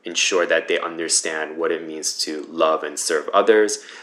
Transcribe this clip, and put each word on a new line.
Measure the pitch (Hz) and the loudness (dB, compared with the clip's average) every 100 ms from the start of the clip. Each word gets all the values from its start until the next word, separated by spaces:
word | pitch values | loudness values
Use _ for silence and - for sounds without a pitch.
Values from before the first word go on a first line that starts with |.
ensure | 90 85 - 92 | -8 -4 0 2
that | 85 82 - | 2 0 0
they | 87 | -2
understand | 85 82 82 - 82 78 78 80 | -2 -6 -2 -2 -2 -4 -6 -4
what | 82 | -2
it | 82 80 | -2 -6
means | 78 78 - | -8 -6 -4
to | - 78 - | -6 -6 -8
love | 80 80 80 | 0 2 2
and | 76 73 | -2 -6
serve | - 78 - | -2 -2 2
others, | 101 101 107 104 - - - | 4 6 6 6 0 -8 -18